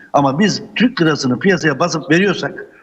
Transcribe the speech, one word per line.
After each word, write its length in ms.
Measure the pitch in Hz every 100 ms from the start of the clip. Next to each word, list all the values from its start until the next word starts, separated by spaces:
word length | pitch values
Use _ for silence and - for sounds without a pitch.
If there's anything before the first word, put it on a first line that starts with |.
| -
Ama 260 | - 143 139
biz 240 | 208 135 - -
Türk 260 | 247 -
lirasını 380 | 160 147 131 123
piyasaya 400 | 190 180 156 135
basıp 320 | 170 160 135
veriyorsak 540 | 165 196 175 139 - - -